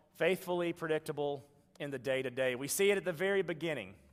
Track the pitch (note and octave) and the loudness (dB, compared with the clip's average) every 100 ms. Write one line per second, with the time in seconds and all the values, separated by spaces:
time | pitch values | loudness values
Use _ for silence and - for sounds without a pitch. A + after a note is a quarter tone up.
0 | _ - E3 F3+ F3+ F3 E3+ E3 D#3+ D#3 | _ 0 2 2 0 -2 0 -2 0 0
1 | D#3 C#3+ C#3+ C#3+ - - _ - D3 C3+ | -2 -4 -2 -4 -8 -20 _ -10 -8 -4
2 | B2 C3 C3 B2 C3 B2 C#3 - G3+ G3 | 0 0 0 0 2 2 -2 2 4 4
3 | E3+ D#3 F#3+ G3 E3+ D#3+ E3 C#3 F#2+ G2 | 2 -2 0 2 0 -2 -4 -4 -6 -14
4 | - | -20